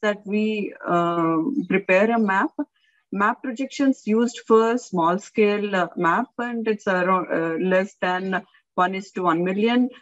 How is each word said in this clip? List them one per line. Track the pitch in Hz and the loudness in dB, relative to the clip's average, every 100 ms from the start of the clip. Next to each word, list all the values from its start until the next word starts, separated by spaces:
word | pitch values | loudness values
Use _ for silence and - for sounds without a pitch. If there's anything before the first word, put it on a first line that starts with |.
that | 214 202 | -4 -4
we, | 196 208 214 214 196 - - | -4 -2 0 -2 -6 -8 -2
uh, | 175 170 170 165 160 165 - 180 | 0 0 0 0 0 -2 -4 -2
prepare | 190 - 185 214 | -2 2 2 4
a | 233 | 2
map. | 208 190 269 - 294 _ _ _ _ | 0 0 -2 -4 -10 _ _ _ _
Map | 196 208 233 | -2 -2 -2
projections | 262 226 269 - 277 262 - | -6 -8 -8 0 0 0 0
used | 220 240 - - | 0 0 -2 2
for | 220 226 240 | 4 4 0
small | - 180 165 185 | -2 0 0 0
scale, | - - 208 208 208 | -4 0 2 2 -2
uh, | 190 - - | -2 -2 -2
map, | 170 185 247 - | 0 0 -2 -6
and | 240 233 220 | -8 -4 -2
it's | 208 208 | -2 0
around, | 185 180 185 165 | 0 2 0 0
uh, | 170 165 160 185 | -2 -2 -2 2
less | 185 196 - | 2 0 -4
than | 185 185 190 185 - _ _ | -4 -2 -4 -6 -8 _ _
one | - 180 | -2 -2
is | 190 202 | -2 -8
to | - | -4
one | 180 160 180 | 0 0 0
million. | 196 226 247 247 - | 0 2 2 0 -4